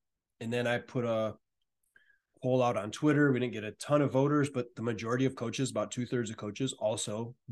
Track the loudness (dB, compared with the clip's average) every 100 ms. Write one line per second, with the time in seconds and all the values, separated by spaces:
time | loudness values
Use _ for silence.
0 | _ _ _ _ -4 0 0 0 -2 -2
1 | 0 0 0 -4 _ _ _ _ _ _
2 | _ _ _ _ 0 2 4 2 -4 0
3 | 4 6 6 4 0 -4 -8 -10 0 2
4 | 4 4 4 2 0 -2 -6 -6 -4 -4
5 | -2 0 0 0 -6 -4 -2 -2 -4 -4
6 | -4 -2 -4 -6 -8 -4 -4 -2 -2 -2
7 | -4 -6 -6 -10 -10